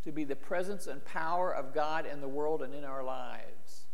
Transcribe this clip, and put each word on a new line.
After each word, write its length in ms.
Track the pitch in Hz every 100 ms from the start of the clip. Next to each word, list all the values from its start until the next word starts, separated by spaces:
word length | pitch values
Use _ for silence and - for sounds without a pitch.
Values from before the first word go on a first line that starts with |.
to 80 | 170
be 100 | 147
the 140 | 143 139
presence 500 | - 180 185 196 147
and 180 | 139
power 480 | - 180 160 175 180
of 220 | - 135
God 320 | 151 151 156 -
in 140 | 143
the 80 | 139
world 340 | 139 151 156
and 100 | 131
in 120 | 139
our 180 | 143 135
lives. 840 | 131 131 123 110 113 - - - -